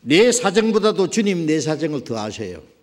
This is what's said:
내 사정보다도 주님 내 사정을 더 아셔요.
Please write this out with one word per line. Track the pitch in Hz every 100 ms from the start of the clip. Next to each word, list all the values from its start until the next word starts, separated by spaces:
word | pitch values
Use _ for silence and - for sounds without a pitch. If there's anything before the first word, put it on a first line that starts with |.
내 | 117 160 240
사정보다도 | - 196 185 220 214 208 185 185
주님 | - 202 180 160
내 | 156
사정을 | 151 151 156 147
더 | - 113
아셔요. | 107 104 101 85 - _